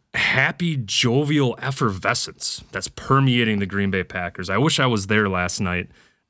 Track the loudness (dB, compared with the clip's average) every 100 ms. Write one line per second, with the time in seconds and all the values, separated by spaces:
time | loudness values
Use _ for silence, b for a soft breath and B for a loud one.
0 | _ -2 0 2 0 0 -2 -2 -2 0
1 | 2 2 2 2 2 0 -4 0 0 0
2 | 0 0 -2 -6 -6 -6 -8 -6 -6 -6
3 | 0 4 4 4 2 0 -2 -2 0 -2
4 | -4 -6 -8 -8 -4 0 2 2 2 0
5 | 2 2 2 0 -2 -2 -2 -2 -6 b
6 | b b b